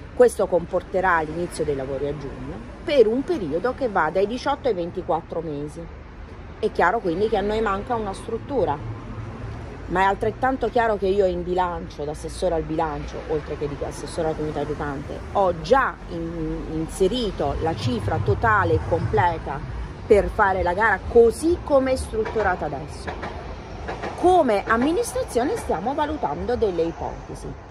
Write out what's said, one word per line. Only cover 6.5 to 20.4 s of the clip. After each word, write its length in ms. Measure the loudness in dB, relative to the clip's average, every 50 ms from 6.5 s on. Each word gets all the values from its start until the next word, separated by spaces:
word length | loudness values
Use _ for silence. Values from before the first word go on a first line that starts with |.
| -6 -4
È 140 | -4 -2 2
chiaro 280 | 4 4 4 4 2
quindi 280 | 0 -2 0 0 0 2
che 80 | 2
a 60 | 0 0
noi 180 | 0 0 0
manca 340 | 0 0 0 -2 -2 -2 -2
una 200 | -2 -2 -4 -6
struttura, 800 | -8 -8 -6 -6 -6 -6 -2 0 0 2 2 0 -2 -4 -8 -8 -10 -10 -10 -10 -10 -10 -10 -10 -10 -10 -10 -10 -10 -12 -12 -12 -12 -8 -4
ma 120 | 0 2
è 40 | 2
altrettanto 640 | 2 2 2 0 -2 0 0 0 0 0 0 -2 0
chiaro 280 | 2 2 2 2 2
che 100 | 2 0
io 200 | 2 2 4 2
in 180 | 2 2 -2 -2
bilancio, 580 | -2 0 0 0 0 -2 -4 -8 -10 -8 -8 -6
da 80 | -6
assessore 460 | -6 -8 -10 -10 -6 -2 0 0 2
al 60 | 0 0
bilancio, 560 | -2 -2 -2 -2 -2 -2 -4 -6 -8 -8 -10 -6 -4
oltre 280 | -4 -4 -4 -4 -6
che 120 | -6 -4 -6
di 80 | -6 -6 -8
assessore 440 | -8 -8 -8 -10 -8 -4 -2 -2 -2
alla 60 | -2
comunità 260 | -2 -4 -4 -4 -4 -4
educante, 540 | -4 -4 -4 -4 -6 -6 -6 -8 -8 -10 -10 -10 -2 0
ho 280 | 2 2 2 2 0
già 340 | 2 4 4 4 4 2 -2 -6 -10 -10
in-, 560 | -8 -6 -6 -6 -4 -4 -4 -4 -4 -4 -6 -6 -4
inserito 840 | -4 -4 -4 0 2 2 2 2 2 -2 -2 -2 -2 -2 -2 -2 0
la 160 | -2 -2 -2
cifra 420 | 0 -2 -2 0 0 0 0 0 0 2
totale 480 | 2 2 4 4 4 4 4 4 4 2
e 80 | 2 2 0
completa 720 | 0 0 0 0 2 2 2 2 2 -2 -4 -6 -6 -6 -6 -8 -8 -8 -10 -10 -10 -10 4
per 240 | 6 6 6 6 4
fare 360 | 4 4